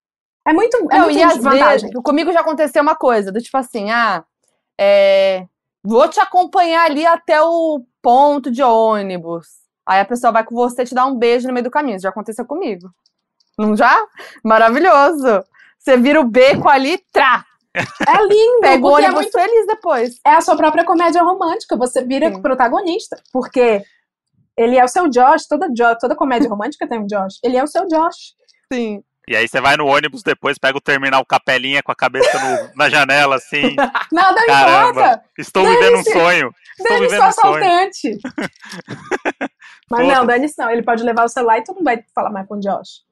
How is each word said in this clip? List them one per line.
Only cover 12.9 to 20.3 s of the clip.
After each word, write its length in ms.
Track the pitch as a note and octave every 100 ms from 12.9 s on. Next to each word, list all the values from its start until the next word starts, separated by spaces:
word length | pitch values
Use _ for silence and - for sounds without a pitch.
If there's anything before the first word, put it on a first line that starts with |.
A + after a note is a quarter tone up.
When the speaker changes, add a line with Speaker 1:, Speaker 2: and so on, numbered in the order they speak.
| _ _ _ _ _ _ -
Speaker 2:
Não 180 | G#3+ G#3+
já? 260 | B3 E4+ G#4+ - - -
Maravilhoso. 1000 | A3 A3 A3+ B3+ F4+ D4 C#4+ D#4+ C4 G3+ - _ _ _
Você 180 | - B3+
vira 240 | B3 D#4
o 40 |
beco 440 | B3 A3+ C4 C#4+ F4+
ali, 300 | C#4 C4+ F4+ _
trá. 320 | G4+ C4+ A3+ - _ _
Speaker 1:
É 480 | F#3 - - - F#4 G4+
lindo, 340 | G#4 A4+ B4
Speaker 2:
Pega 160 | E4 C4+
o 60 | C#4+
Speaker 1:
porque 140 | C#4+
é 20 | E4
Speaker 2:
ônibus 60 |
Speaker 1:
muito 180 | F4+ -
Speaker 2:
feliz 340 | - F#4+ A4+ G4
depois. 480 | A4 E4+ C4+ B3 -
Speaker 1:
É 60 | C#4+